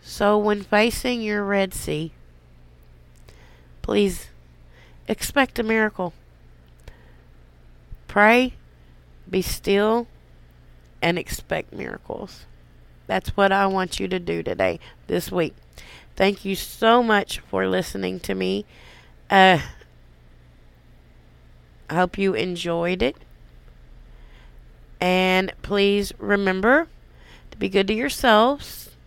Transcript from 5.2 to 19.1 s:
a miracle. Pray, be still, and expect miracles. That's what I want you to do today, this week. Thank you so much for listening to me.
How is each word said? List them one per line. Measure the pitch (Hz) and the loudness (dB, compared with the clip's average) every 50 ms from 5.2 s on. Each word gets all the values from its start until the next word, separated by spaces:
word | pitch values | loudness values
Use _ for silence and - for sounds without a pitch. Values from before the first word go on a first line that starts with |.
| - - - 285 269 247 - - | -6 -4 0 0 0 0 -2 -6
a | 233 | -4
miracle. | 220 220 220 220 214 - - 185 175 - - - - - - - - - - - - - - - - - - - - - - - - - - - - - - - - - - - - - - - - | -2 0 0 0 0 -2 -4 -8 -8 -8 -12 -20 -20 -20 -20 -20 -20 -20 -20 -20 -20 -20 -20 -20 -20 -20 -20 -20 -20 -20 -20 -20 -20 -20 -20 -20 -20 -20 -20 -20 -20 -20 -20 -18 -18 -18 -18 -18 -6
Pray, | - 202 208 214 226 247 254 254 - - - - - - - - - - - - - - - - | 0 2 4 6 6 4 2 0 -4 -10 -20 -20 -20 -20 -20 -20 -20 -20 -20 -20 -20 -20 -14 -4
be | 185 185 | -4 -2
still, | 180 - - - - - 196 196 208 214 220 233 240 - - - - - - - - - - - - - - - - - - - | -2 -2 -6 -8 -2 0 2 2 4 2 2 0 -2 -6 -12 -20 -20 -20 -20 -20 -20 -20 -20 -20 -20 -20 -20 -20 -20 -20 -14 -4
and | - 165 175 175 | -2 -2 -2 -2
expect | - - - - - - 165 160 - - - | -4 -8 -10 -12 -8 -6 -6 -6 -6 -10 -12
miracles. | - - - - - - - - - - 190 - - - - - - - - - - - - - - - - | -12 -10 -10 -12 -14 -12 -12 -10 -10 -10 -14 -16 -20 -20 -20 -20 -20 -20 -20 -20 -20 -20 -20 -20 -20 -10 -4
That's | 196 190 - - - | -4 -4 -4 -4 0
what | - 202 196 | 2 2 4
I | 190 196 202 | 4 4 2
want | 196 190 190 185 180 - - | 2 0 -2 -4 -4 -6 -6
you | 196 185 | -6 -4
to | 185 185 | -4 -6
do | 175 170 165 170 165 | -4 -4 -6 -4 -4
today, | - 90 - 95 92 85 - - - - - - - | -6 -2 0 0 0 0 -2 -10 -18 -20 -20 -10 -4
this | - 175 175 - | -4 -4 -4 -2
week. | 190 180 165 151 - - - - - - - - - - - - - | -2 -2 -2 -2 -4 -12 -20 -20 -20 -20 -20 -20 -20 -20 -20 -20 -2
Thank | - 190 196 202 - - | 0 0 0 0 -2 -6
you | 196 196 | -6 -6
so | 180 - - - - - 226 226 247 247 | -6 -8 -12 -8 0 4 4 6 6 4
much | 226 214 202 190 - - - | 4 2 2 2 -2 -8 -12
for | - - - - - - | -12 -6 -4 -2 -2 0
listening | 185 185 180 - - 98 95 92 92 185 | 0 -2 -2 -4 -8 -6 -6 -6 -6 -6
to | - - 196 | -6 -6 -4
me. | - 95 - 190 202 208 _ - - - - - - - - | -2 -2 -2 -2 -4 -6 _ -18 -20 -20 -20 -20 -20 -20 -20